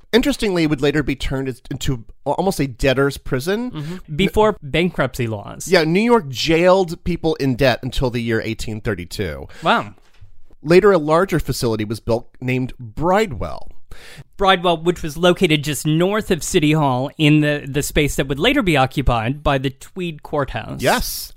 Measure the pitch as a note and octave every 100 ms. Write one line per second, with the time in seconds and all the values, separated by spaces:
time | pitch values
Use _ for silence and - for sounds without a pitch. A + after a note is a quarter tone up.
0 | - A3+ C#4+ B3+ G#3+ F3+ D#3 C#3+ C#3+ D3
1 | C#3 C#3 - C3+ C3+ A#2+ - C3+ - B2+
2 | - - - - F#3+ F3+ C#3 A2 C#3 B2+
3 | C#3 - - C3 D3+ G#3+ B3 D#3+ D3 F3+
4 | - D3+ F#3+ G#3+ G#3+ - C#3+ D#3 F3+ -
5 | C3+ - A#2 G#2 A2 A2+ D3+ F3 D#3 F3+
6 | A#3 A#3 C#3+ A#2+ D3 E3 F3+ F#3+ F3 E3+
7 | - E3+ E3 D#3 C3+ A#2 C3+ A2+ B2+ -
8 | B2+ A#2+ A#2 A2 A2 A2 - G#2+ A#2 F#2+
9 | E2+ - F2+ C#2 - - F3 A3 G#2 -
10 | - - - - - - D3 F3+ G3+ F#3
11 | D3 E3 F#3+ D3+ - C3 A#2+ A2 G#2+ A2+
12 | - A2+ - - B2+ B2+ C3 - A#2 G#2
13 | E3 F#3+ A3 G2+ E2+ - - - - -
14 | - - - - F#3 F#3+ F3+ E3+ E3 F3
15 | E3+ D3+ F3+ F3 F#3 D#3 C#3+ C#3 D#3 D#3
16 | F3+ G#3+ - E3+ - F3+ D3 D#3 C#3 B2
17 | C#3+ - D3+ D3+ D3 D3 C#3 C#3 - D#3+
18 | C#3+ - C#3+ C#3 A3 D4 F#3+ C#3+ C3 -
19 | C3 A#2 A2 D3 D3+ C#3 C3 - - F#3+
20 | F3 D#3 - D3+ C3+ A2+ G#2+ C3 B2+ A#3+
21 | - - -